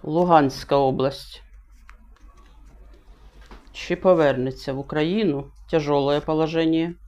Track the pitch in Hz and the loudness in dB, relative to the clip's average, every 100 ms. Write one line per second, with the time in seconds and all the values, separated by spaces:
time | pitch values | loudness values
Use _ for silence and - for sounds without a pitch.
0 | 160 156 180 165 139 - - 143 135 131 | -2 0 4 4 4 -2 -2 2 2 0
1 | 135 - - - - - - - - - | -4 -4 -18 -20 -20 -20 -20 -20 -20 -20
2 | - - - - - - - - - - | -20 -20 -20 -20 -20 -20 -20 -20 -20 -20
3 | - - - - - - - - - 175 | -20 -20 -20 -20 -20 -20 -20 -16 -8 -2
4 | 190 175 147 127 127 131 - 135 139 151 | 2 4 4 2 -4 -6 -8 -8 -6 -4
5 | 160 202 208 139 147 - - 165 143 143 | -2 0 0 -2 -8 -18 -4 -2 0 0
6 | 139 147 147 156 160 165 165 160 165 170 | 2 0 -2 -2 0 0 0 0 -2 -6